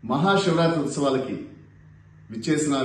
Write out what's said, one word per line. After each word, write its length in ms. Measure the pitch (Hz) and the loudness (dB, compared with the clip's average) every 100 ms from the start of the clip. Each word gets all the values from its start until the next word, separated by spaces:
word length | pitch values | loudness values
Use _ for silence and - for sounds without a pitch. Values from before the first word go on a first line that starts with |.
| 113 | -2
మహాశివరాత్రి 680 | 147 185 196 185 165 165 165 | 0 2 2 2 2 2 2
ఉత్సవాలకి 520 | 131 - 139 131 - - - - - - - - - - - | -2 -2 0 0 -2 -8 -10 -18 -20 -20 -20 -20 -20 -20 -14
విచ్చేసిన, 440 | 110 - 147 143 135 | -8 -2 0 2 0